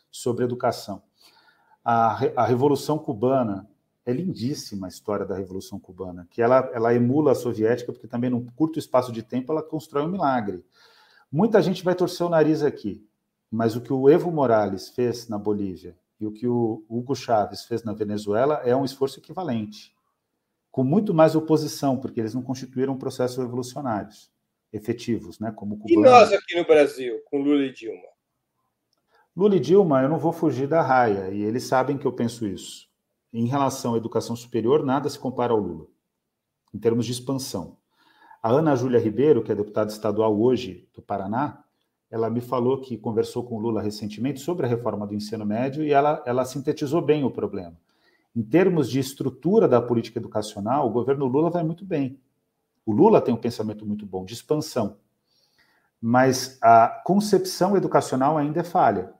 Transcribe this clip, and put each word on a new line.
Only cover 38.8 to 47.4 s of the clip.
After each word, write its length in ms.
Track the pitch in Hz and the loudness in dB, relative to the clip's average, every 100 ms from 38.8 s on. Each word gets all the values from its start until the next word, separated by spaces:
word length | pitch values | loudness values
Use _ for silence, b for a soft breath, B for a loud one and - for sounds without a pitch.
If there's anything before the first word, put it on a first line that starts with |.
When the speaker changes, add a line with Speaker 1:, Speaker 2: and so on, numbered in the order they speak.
| 127 120 | 2 2
Speaker 1:
Ribeiro, 440 | 104 104 147 123 | 2 2 4 4
que 80 | - | 2
é 40 | 104 | -2
deputada 360 | 101 - 107 | -2 -2 -4
estadual 480 | - 107 104 110 104 | -4 -2 0 2 2
hoje 480 | 120 120 92 87 - | 2 0 -2 -14 -18
do 80 | - | -20
Paraná, 600 | - 101 95 113 143 - _ _ _ _ _ | -10 -8 -6 -4 -6 -8 _ _ _ _ _
ela 200 | 113 110 | -4 -2
me 100 | 117 | -4
falou 400 | 120 131 123 131 | -4 -2 0 -2
que 180 | - 113 | -4 -10
conversou 460 | 120 107 113 123 | -4 -2 -2 -4
com 140 | 120 113 | -6 -6
o 20 | |
Lula 220 | 110 110 | -4 -2
recentemente 580 | 101 104 104 107 127 139 | -4 -6 -10 -6 -6 -6
sobre 260 | - 175 127 | -6 -4 -2
a 40 | |
reforma 360 | 117 117 101 104 | -2 -2 -6 -6
do 80 | |
ensino 320 | 104 104 110 107 | -8 -8 -6 -4
médio 380 | 107 131 147 | -2 -4 -4
e 80 | 151 | 2
ela, 320 | 139 147 156 - | 2 2 0 -2
ela 200 | 123 127 | -2 -4
sintetizou 560 | 147 139 147 147 165 | -4 -6 -4 -2 0
bem 240 | 143 151 127 | 2 0 0
o 40 | |
problema. 480 | - | -4